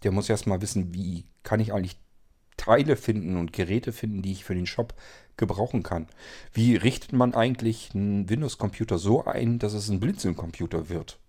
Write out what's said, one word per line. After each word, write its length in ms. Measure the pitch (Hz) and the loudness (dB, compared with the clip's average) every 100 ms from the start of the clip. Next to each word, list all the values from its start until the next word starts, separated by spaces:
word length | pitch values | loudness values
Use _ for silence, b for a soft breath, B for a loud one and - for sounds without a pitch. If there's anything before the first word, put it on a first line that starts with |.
der 80 | 104 | 0
muss 180 | 95 98 | 0 2
erstmal 320 | 107 - 92 | 0 0 -2
wissen, 320 | 101 101 87 | 0 -2 -2
wie 320 | 90 92 87 85 _ | -4 -6 -6 -10 _
kann 160 | - 110 | -2 0
ich 140 | 110 | 0
eigentlich 260 | 104 92 - - _ _ _ _ - | -2 -4 -8 -20 _ _ _ _ -6
Teile 400 | - 120 147 135 | 6 6 6 2
finden 420 | - 107 87 92 | 2 -2 0 -2
und 160 | 85 | -2
Geräte 380 | - 87 107 120 | -2 0 0 -2
finden, 300 | 117 110 101 | -4 -4 -4
die 100 | 95 | -4
ich 120 | 95 | -6
für 120 | - 90 | -4 -4
den 120 | 90 | -2
Shop 260 | - 117 B B B B - | -4 -4 B B B B -4
gebrauchen 460 | 98 98 - 123 | -2 0 -2 -2
kann. 240 | - 85 80 B B B B | -2 -4 -6 B B B B
Wie 220 | - 113 110 | 4 6 6
richtet 380 | 113 127 - | 4 0 0
man 200 | 131 123 | 2 4
eigentlich 580 | 120 117 123 113 110 - | 4 2 2 -2 -2 -4
einen 360 | 101 101 101 95 | -2 0 0 0
Windows-Computer 680 | 117 147 - 104 - - 90 | 0 -2 -2 -4 -2 -2 0
so 280 | 98 123 - | 4 4 2
ein, 340 | - 117 117 | 0 0 0
dass 140 | 107 | -2
es 160 | 104 101 | -4 -2
ein 100 | 98 | 0
Blinzeln-Computer 880 | 107 143 95 82 82 - 85 85 78 | 0 0 -2 -2 -6 -6 -4 -4 -4
wird? 300 | 85 - - | -6 -8 -14